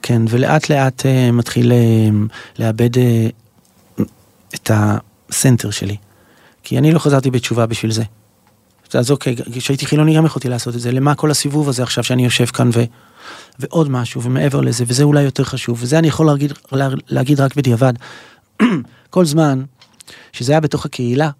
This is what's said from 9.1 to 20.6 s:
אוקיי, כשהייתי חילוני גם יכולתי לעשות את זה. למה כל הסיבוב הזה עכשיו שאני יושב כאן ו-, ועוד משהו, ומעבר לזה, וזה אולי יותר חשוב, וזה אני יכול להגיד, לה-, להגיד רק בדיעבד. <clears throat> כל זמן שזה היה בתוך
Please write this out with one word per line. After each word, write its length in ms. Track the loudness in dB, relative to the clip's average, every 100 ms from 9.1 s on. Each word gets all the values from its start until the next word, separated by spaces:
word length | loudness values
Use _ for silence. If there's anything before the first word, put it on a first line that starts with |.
אוקיי, 240 | 0 -2 -6 -8
כשהייתי 320 | -8 -4 -4 0
חילוני 300 | 2 4 4
גם 100 | 2
יכולתי 240 | 0 -4
לעשות 260 | -4 -6 -6
את 40 |
זה. 120 | -4
למה 240 | 0 0 0
כל 160 | 0
הסיבוב 380 | -2 -2 -2 -2
הזה 140 | -2
עכשיו 200 | -2 -4
שאני 200 | -2 0
יושב 220 | 0 0 -2
כאן 240 | 0 0
ו-, 100 | 2 -2 -6 _ _ -20 -20 -20 -14
ועוד 320 | -4 -2 0
משהו, 300 | -2 -4 -6
ומעבר 400 | -4 0 0 0
לזה, 220 | -2 -2 -2
וזה 160 | 2
אולי 180 | 4 4
יותר 220 | 0 -2
חשוב, 360 | -4 -4 -6 -6
וזה 180 | 0 2
אני 80 | 2
יכול 180 | 2 2
להגיד, 280 | 2 -2 -6 _
לה-, 180 | -4 -2 -4 -4
להגיד 320 | -4 0 2
רק 140 | 2 0
בדיעבד. 380 | 0 2 2 0 -10 -20 -20 _ _ 0
<clears throat> 480 | 0 0 -6 -18 _
כל 160 | 0 2
זמן 380 | 2 2 0 -6 _ -20 _ -20 -20 -20
שזה 200 | -8 0
היה 80 |
בתוך 260 | 0